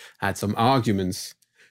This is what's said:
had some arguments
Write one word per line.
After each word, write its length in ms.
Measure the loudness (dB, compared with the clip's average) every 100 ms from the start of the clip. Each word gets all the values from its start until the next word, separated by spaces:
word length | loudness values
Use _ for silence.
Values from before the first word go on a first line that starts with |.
| -20 _
had 180 | -4 -2
some 160 | -2 2
arguments 760 | 2 4 2 0 -2 -4 -10 -18 _ _ _